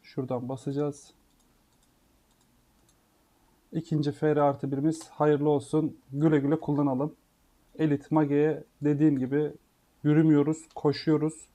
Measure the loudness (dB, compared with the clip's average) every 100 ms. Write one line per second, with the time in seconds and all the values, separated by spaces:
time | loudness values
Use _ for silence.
0 | -12 -12 -8 -8 -8 -10 -8 -6 -6 -8
1 | -20 _ _ _ _ _ _ _ _ _
2 | _ _ _ _ _ _ _ _ _ _
3 | _ _ _ _ _ _ _ -10 -4 -2
4 | -2 -2 0 2 0 0 -6 -2 -2 -4
5 | -12 -2 0 2 2 0 0 -2 -2 -8
6 | _ 0 2 2 2 -2 -2 -2 0 0
7 | -4 -8 _ _ _ _ _ -4 -2 -2
8 | 0 0 2 2 0 -2 -10 _ -2 2
9 | 2 2 0 -2 -2 -6 _ _ _ _
10 | 2 4 6 4 4 -2 -8 -2 -2 0
11 | 0 0 0 -6 -20